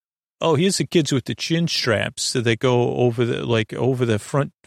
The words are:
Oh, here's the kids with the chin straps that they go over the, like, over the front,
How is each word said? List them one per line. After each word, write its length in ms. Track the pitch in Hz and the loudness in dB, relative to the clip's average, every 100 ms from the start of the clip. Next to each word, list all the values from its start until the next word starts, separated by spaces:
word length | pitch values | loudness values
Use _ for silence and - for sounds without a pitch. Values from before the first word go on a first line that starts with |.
| _ _ _ _ | _ _ _ _
Oh, 140 | 165 147 | 0 2
here's 220 | 190 - | 2 0
the 100 | 147 | 0
kids 240 | 175 147 | 0 2
with 140 | 135 - | -2 -2
the 100 | 117 | -8
chin 320 | - 165 170 | -2 -2 0
straps 640 | - - 101 104 - - | -2 0 0 0 -4 -4
that 100 | 131 | -2
they 140 | 117 113 | 0 2
go 400 | 131 123 123 139 | 2 2 2 2
over 300 | 123 117 120 | 0 2 -2
the, 200 | 131 123 | -2 0
like, 280 | 113 110 | 0 -2
over 320 | - 123 127 120 | -2 -2 0 0
the 140 | 104 | 0
front, 340 | - 143 143 - | 0 -2 -2 -8